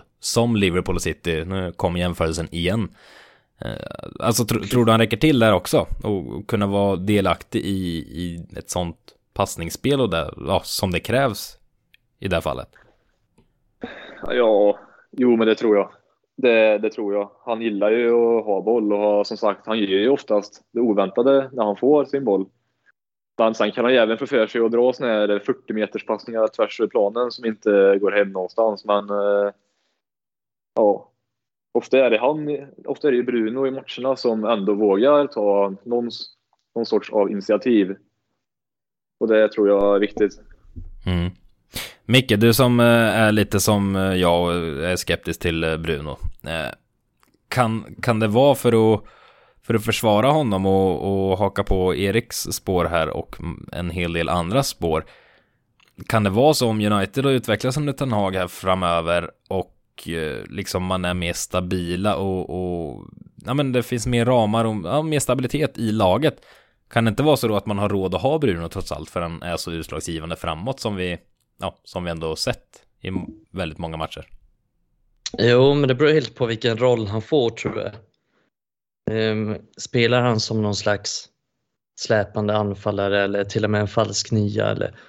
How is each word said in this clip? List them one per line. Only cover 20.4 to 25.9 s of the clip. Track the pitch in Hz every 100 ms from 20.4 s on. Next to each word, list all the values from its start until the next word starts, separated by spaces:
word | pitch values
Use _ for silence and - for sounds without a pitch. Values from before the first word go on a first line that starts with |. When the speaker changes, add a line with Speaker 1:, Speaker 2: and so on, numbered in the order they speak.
| 98 - _
Speaker 2:
det | 117
oväntade | 120 104 95 120 127 139 135
när | 127
han | 107 101
får | 127 147 135
sin | 139 127
boll. | 95 95 _ _ _ _ _ _ _ _ -
Men | 113 113
sen | 104
kan | 113 120
han |
ju | 127
även | 110 110
få | 135
för | 123 110
sig | 120
att | 113
dra | 117 123
såna | 123 127
här | 107 104 101 -
fyrtio | 127 -
meters | 107 107